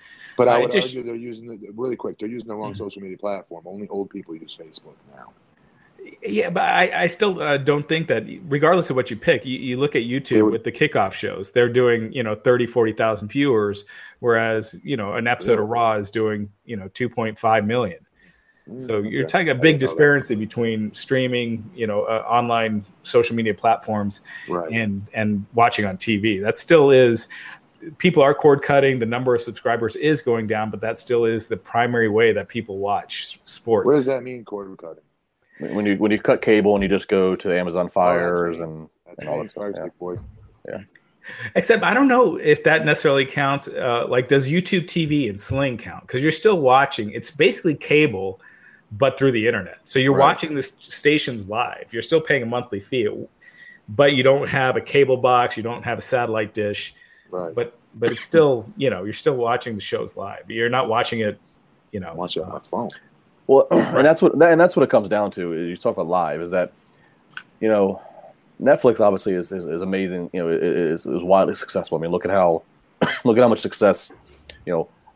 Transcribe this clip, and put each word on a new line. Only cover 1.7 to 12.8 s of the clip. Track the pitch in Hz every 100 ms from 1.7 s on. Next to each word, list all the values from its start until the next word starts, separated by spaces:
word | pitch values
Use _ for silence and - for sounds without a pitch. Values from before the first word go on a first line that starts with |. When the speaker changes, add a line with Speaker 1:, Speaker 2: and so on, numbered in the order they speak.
| 107
Speaker 1:
really | 127 117
quick, | 107 90
they're | 107
using | 120 113
the | 107
wrong | 104
Speaker 2:
Mm-hmm. | 98
Speaker 1:
social | 101 98
media | 95 87
platform. | 101 98 - 85 87
Only | 98 101
old | 101 95
people | 98 82 80
use | 78 -
Facebook | 80 - 78 _ 71
now. | 67 58 _ _ _ _ _ _ - 381 -
Speaker 2:
Yeah, | 202 208 175
but | 175
I, | 170 175 185 175
I | 175
still, | - 208 180
uh, | 151 139
don't | 135 147 143
think | 160 165
that, | 113 107 - 160
regardless | 143 151 185 165
of | 127
what | 123
you | 110
pick, | - 135 131
you, | 127
you | 127 123
look | 147 143
at |
YouTube | 117 131 135
Speaker 1:
They | 113
would | 107
Speaker 2:
with | 110
the | 120
kickoff | - 151 123 98
shows. | - 98 92 101
They're | 123 120
doing, | 123 123 117 110
you | 127
know, | 113 107
thirty, | 131 123 117
forty | 123